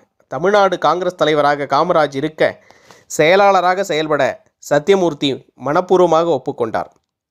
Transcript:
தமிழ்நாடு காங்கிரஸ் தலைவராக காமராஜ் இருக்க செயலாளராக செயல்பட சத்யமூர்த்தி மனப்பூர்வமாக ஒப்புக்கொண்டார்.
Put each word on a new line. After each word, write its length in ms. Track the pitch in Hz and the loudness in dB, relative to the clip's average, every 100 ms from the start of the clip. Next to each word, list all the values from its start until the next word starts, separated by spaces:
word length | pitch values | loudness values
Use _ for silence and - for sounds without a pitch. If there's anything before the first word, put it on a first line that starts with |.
| _ _ - | _ _ -14
தமிழ்நாடு 460 | 131 175 208 196 175 | -6 0 2 2 2
காங்கிரஸ் 400 | 151 170 180 180 | 0 0 -2 -2
தலைவராக 480 | 151 151 143 147 135 | 0 2 0 0 -2
காமராஜ் 500 | 139 170 165 147 135 | 0 0 0 0 -2
இருக்க 280 | 151 - 147 - _ _ _ - - | -6 -2 -2 -4 _ _ _ -20 -10
செயலாளராக 760 | - 156 190 202 190 175 185 | -2 2 4 4 2 0 -2
செயல்பட 400 | 196 156 156 147 127 98 _ _ | -2 -4 -2 -2 -2 -4 _ _
சத்யமூர்த்தி 680 | - 147 147 196 175 143 147 127 - - | -4 -2 2 2 0 -2 -4 -4 -10 -12
மனப்பூர்வமாக 760 | 127 147 185 185 175 165 170 | -4 -2 2 2 4 2 0
ஒப்புக்கொண்டார். 580 | 143 - 135 117 95 82 _ _ _ _ | -2 -4 -6 -4 -6 -8 _ _ _ _